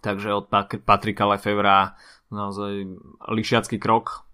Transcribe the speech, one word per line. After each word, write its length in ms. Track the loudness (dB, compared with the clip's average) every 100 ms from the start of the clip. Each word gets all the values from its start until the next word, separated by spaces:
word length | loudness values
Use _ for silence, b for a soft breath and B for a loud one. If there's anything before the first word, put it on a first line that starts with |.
Takže 320 | -4 -4 -2
od 160 | -4 0
Pat-, 320 | 0 0 -6
Patricka 480 | 2 2 2 0 0
Lefevra 640 | 2 0 2 4 4 4 b b b _
naozaj 600 | -8 -8 -6 -6 -6 -8 -14 -20 -18 -6
lišiacky 500 | -4 0 0 0 -6
krok. 480 | 2 0 0 -14 -18